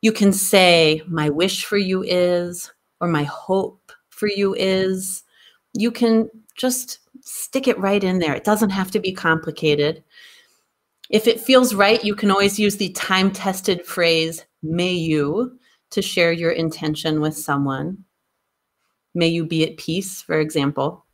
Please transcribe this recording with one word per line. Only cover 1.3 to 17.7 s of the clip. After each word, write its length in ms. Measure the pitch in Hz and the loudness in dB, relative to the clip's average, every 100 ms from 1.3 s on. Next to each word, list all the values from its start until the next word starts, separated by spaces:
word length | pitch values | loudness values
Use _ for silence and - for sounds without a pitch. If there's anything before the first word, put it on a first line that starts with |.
| 147 185 190 | 2 0 -2
for 140 | - 208 | -2 -2
you 260 | 190 185 | 0 -2
is," 720 | 190 180 180 175 175 175 - _ _ _ | 0 0 2 0 -2 -10 -16 _ _ _
or, 80 | 175 | -2
"My 160 | 160 | 0
hope 720 | 147 - - 190 - - _ - _ | -2 -8 -2 -2 -2 -8 _ -20 _
for 180 | - 208 | -6 -4
you 260 | 202 202 196 | 0 -2 0
is." 680 | 190 190 190 190 190 - _ _ - _ _ | 0 0 0 -2 -6 -10 _ _ -20 _ _
You 180 | 214 226 | -2 -2
can 400 | 233 233 226 220 - _ - | 0 2 4 2 -6 _ -6
just 420 | 254 247 - - _ - | -4 -4 -8 -16 _ -20
stick 480 | - - - 269 262 | -16 -12 -6 -2 0
it 100 | 208 | 0
right 240 | 190 202 | 0 0
in 160 | 190 185 | 2 0
there. 160 | 165 139 | 0 -2
It 80 | |
doesn't 280 | - 214 214 | 0 2 2
have 200 | 196 185 | 0 -2
to 80 | 214 | -2
be 140 | 185 | -4
complicated. 920 | 185 170 160 160 151 156 147 147 160 _ - - - _ _ _ _ _ _ - | -4 0 0 -2 -2 0 2 0 -2 _ -20 -20 -20 _ _ _ _ _ _ -2
If 160 | 214 233 | 2 2
it 140 | 226 | 0
feels 340 | - 262 247 | 4 4 4
right, 300 | 202 202 233 | 2 2 2
you 120 | 208 202 | 0 0
can 140 | 202 | 2
always 300 | 196 202 202 | 2 2 2
use 160 | 208 196 | -2 0
the 140 | 190 | -6
time-tested 960 | - - 190 190 190 196 185 - 180 175 | -6 -2 2 2 0 -4 -2 -2 -4 -4
phrase, 580 | - 170 165 160 165 - _ | 0 2 2 0 -6 -16 _
"May 300 | 156 165 180 | -6 -2 0
you," 680 | 180 160 156 143 175 247 - _ _ _ | -2 0 0 0 -2 -4 -8 _ _ _
to 100 | - | -6
share 320 | 185 - 170 | -4 0 0
your 180 | 170 165 | 2 -2
intention 680 | - 165 160 156 151 160 156 | 0 -2 -2 -6 -4 -2 0
with 160 | 151 151 | -2 -4
someone. 680 | - 139 139 | -4 -2 0